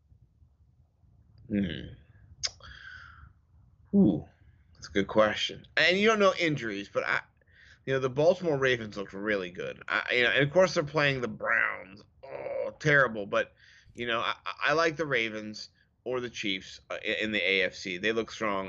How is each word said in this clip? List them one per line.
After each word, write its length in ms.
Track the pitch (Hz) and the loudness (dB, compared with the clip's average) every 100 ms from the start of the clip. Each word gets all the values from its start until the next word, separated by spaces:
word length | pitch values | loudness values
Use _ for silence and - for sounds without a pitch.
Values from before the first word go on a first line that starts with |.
| _ - _ _ _ _ _ _ _ _ _ _ _ - - | _ -20 _ _ _ _ _ _ _ _ _ _ _ -20 -4
Hmm. 400 | 104 92 71 - - _ - - - - - - - - - - - - _ _ - - _ - | -2 -2 -4 -12 -16 _ -20 -20 -10 -10 -10 -20 -18 -18 -18 -20 -20 -20 _ _ -20 -20 _ 0
Ooh, 300 | 202 165 78 - _ - _ _ | 6 6 4 -4 _ -20 _ _
that's 140 | - - | -20 -6
a 40 | |
good 140 | 98 95 | -2 0
question. 600 | 110 107 - - 78 - - | 4 4 4 -4 -8 -6 2
And 220 | 160 185 | 4 4
you 80 | 214 | 4
don't 120 | 214 | 6
know 160 | 196 - | 4 4
injuries, 520 | 170 139 113 101 101 | 0 0 -4 -6 -4
but 120 | 127 - | -4 -2
I, 140 | 127 - _ _ _ - - - | -4 -6 _ _ _ -20 -16 -2
you 80 | |
know, 60 | 135 | 0
the 100 | 131 | 0
Baltimore 480 | 127 160 190 175 139 | 2 4 4 2 2
Ravens 380 | 131 123 107 101 | 2 2 -2 -10
looked 180 | 95 | -10
really 360 | 98 107 101 90 | -6 -2 -2 -2
good. 320 | 87 67 62 - | -8 -10 -10 -4
I, 140 | 95 - | -4 0
you 100 | 120 | 2
know, 60 | 120 | 2
and 120 | 113 | 4
of 100 | 143 | 4
course 220 | 165 185 | 6 4
they're 80 | 175 | 4
playing 380 | 147 156 143 135 | -2 2 2 2
the 80 | 117 | -4
Browns. 760 | 104 110 113 110 101 95 101 - _ | -4 -2 0 0 -2 -12 -20 -20 _
Oh, 500 | 139 127 135 120 107 107 | -16 -12 -8 -6 -6 -2
terrible. 460 | 151 143 123 113 | 2 4 4 0
But, 280 | 101 113 101 _ - - _ | -2 -2 -2 _ -20 -20 _
you 120 | - 120 | -12 -4
know, 140 | 117 | -2
I, 140 | 101 - | -2 -4
I, 260 | 95 - 120 | -8 -4 0
I 20 | |
like 220 | 151 165 151 | 2 0 -2
the 100 | 151 | -2
Ravens 640 | 123 113 107 107 107 - _ _ _ | -2 -2 -6 -10 -12 -16 _ _ _
or 160 | 123 127 | -6 -6
the 80 | 123 | -6
Chiefs, 520 | 117 104 95 - - - | -6 -4 -4 -6 -20 -12
uh, 60 | 90 | -8
i-, 140 | 104 95 | -4 -2
in 100 | 110 | 0
the 80 | 107 | 0
A 200 | 87 95 | 2 2
F 120 | 92 | 0
C. 220 | - 98 90 | -2 -8 -4
They 160 | 107 | -2
look 180 | 113 110 | -2 -4
strong. 380 | - 110 98 | -4 -4 -2